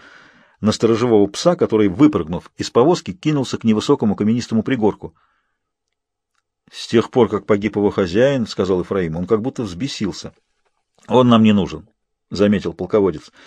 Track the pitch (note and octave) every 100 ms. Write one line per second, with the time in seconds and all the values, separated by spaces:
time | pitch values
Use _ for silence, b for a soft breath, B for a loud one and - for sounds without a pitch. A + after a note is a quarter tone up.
0 | b b b b b b G#2+ - A2+ A2+
1 | B2 G#2+ G2+ - F3 F3 A2 A2 G2+ F#2
2 | D3+ G2 D#2 E2+ - - - A#2 C#3+ E3+
3 | - F2+ D3+ D3 B2 A2 A2+ G#2+ - C#3+
4 | A2 F#2+ G#2+ A#2+ - A2+ A2 C3 G#2 -
5 | D#2+ _ _ _ _ _ _ _ _ _
6 | _ _ _ _ _ _ _ - - A2+
7 | - C3 G#2 G2+ - G#2 G#2 G#2 G2+ G#2+
8 | F2+ G2 C3+ C3+ G#2+ - F#2+ F2+ F2 G2
9 | E2+ D#2+ F2+ A2 B2+ C3 G#2+ F2 C3+ -
10 | G2 - - _ _ _ _ _ _ _
11 | - A#2+ B2 A2+ A2 G2+ F2 D#2 - _
12 | _ _ - F#2 G#2 G2+ E2+ - F2+ G#2+
13 | F#2+ D2+ - b